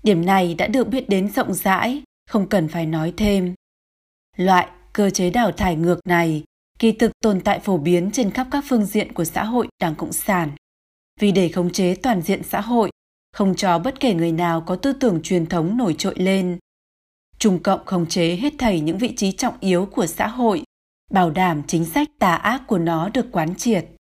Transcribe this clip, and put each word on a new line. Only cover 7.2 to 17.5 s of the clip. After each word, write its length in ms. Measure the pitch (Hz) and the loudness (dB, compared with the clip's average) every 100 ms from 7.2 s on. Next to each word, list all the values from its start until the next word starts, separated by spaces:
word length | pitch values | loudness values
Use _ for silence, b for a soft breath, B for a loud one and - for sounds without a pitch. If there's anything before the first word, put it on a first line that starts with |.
tồn 200 | 226 190 | 0 0
tại 180 | 208 - | 0 -2
phổ 180 | - 185 | 0 0
biến 320 | 147 175 185 | 2 2 2
trên 180 | 226 214 | 0 -2
khắp 160 | 254 262 | -2 -4
các 120 | 285 277 | -4 0
phương 180 | 247 202 | 0 2
diện 280 | 214 - | -2 -2
của 120 | - 160 | -4 -4
xã 180 | - | -2
hội 240 | 214 240 - _ | -2 -2 -2 _
Đảng 160 | 175 151 | -4 -4
Cộng 180 | 165 | -6
sản. 380 | - - 185 156 143 _ _ _ _ _ _ | -6 -2 0 -2 -8 _ _ _ _ _ _
Vì 120 | 208 | 2
để 180 | 190 175 | 4 2
khống 220 | 175 175 | 0 -2
chế 240 | 180 180 180 | 0 0 0
toàn 260 | 262 208 | 0 -2
diện 220 | 160 190 | 0 -4
xã 180 | - - | -2 -6
hội, 300 | 214 240 208 - _ _ _ | 0 0 0 -4 _ _ _
không 220 | - 196 180 | -2 0 2
cho 240 | 196 170 | 2 0
bất 200 | 208 269 | 0 -2
kể 140 | 269 | 0
người 180 | 170 165 | 2 0
nào 300 | 160 175 165 | 0 0 -2
có 140 | 165 185 | -2 -4
tư 180 | 277 | -2
tưởng 280 | 269 247 165 | 0 0 0
truyền 220 | - 180 160 | 0 -2 0
thống 320 | 175 160 233 | -2 0 0
nổi 180 | 226 151 | 0 -2
trội 180 | 196 - | -4 -2
lên, 400 | 185 190 180 175 _ _ _ _ _ _ _ _ | 0 2 0 -4 _ _ _ _ _ _ _ _
Trung 240 | 220 | 2